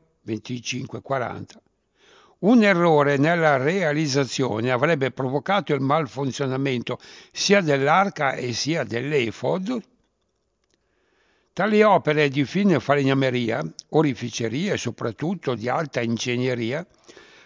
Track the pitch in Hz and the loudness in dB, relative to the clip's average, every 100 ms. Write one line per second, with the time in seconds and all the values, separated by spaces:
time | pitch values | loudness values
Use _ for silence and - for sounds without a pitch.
0 | _ _ - 110 - 123 - 127 135 113 | _ _ -10 -8 -8 -10 -8 -8 -8 -12
1 | - 135 113 101 101 - _ _ _ _ | -6 -6 -6 -10 -14 -20 _ _ _ _
2 | _ _ _ _ 185 247 208 180 170 151 | _ _ _ _ 4 6 6 4 4 4
3 | 143 143 151 170 156 139 139 196 165 147 | 4 4 2 4 2 2 2 0 0 0
4 | 156 135 127 - 127 107 123 123 151 156 | 0 0 -2 -2 -2 -2 0 0 0 0
5 | 131 - 135 139 - 202 147 139 135 156 | -2 -4 -4 -4 -2 -2 0 -2 0 0
6 | 139 131 139 - 135 131 139 127 117 123 | -2 -6 -6 -4 -4 -2 -2 -4 -4 -10
7 | - - - - - 202 160 139 139 175 | -12 -20 -16 -4 2 2 2 2 4 2
8 | 196 - 139 - 123 113 139 160 113 113 | 2 0 -2 -2 -6 -4 -4 -2 -2 -4
9 | 139 151 117 - 131 175 190 247 - _ | -2 -2 -2 -4 -2 -2 -4 -6 -8 _
10 | _ _ _ _ _ _ _ _ _ _ | _ _ _ _ _ _ _ _ _ _
11 | _ _ _ _ _ - 202 208 214 180 | _ _ _ _ _ -4 2 4 6 4
12 | - 151 147 135 135 185 208 147 - 143 | 2 2 2 2 -2 2 4 2 2 2
13 | 135 135 131 123 113 120 156 - - 151 | 4 2 2 0 -2 -4 -6 -12 -2 0
14 | 151 117 120 - 117 127 196 131 123 - | 2 0 -6 -6 -4 -4 -2 -2 -4 -6
15 | 120 107 156 196 - 117 117 135 156 123 | -8 -6 -6 -4 -4 -4 -2 -4 -4 -4
16 | 117 113 127 120 127 123 113 147 180 _ | -2 -2 -2 -2 -2 -2 -4 -6 -10 _
17 | _ - - - | _ -20 -20 -20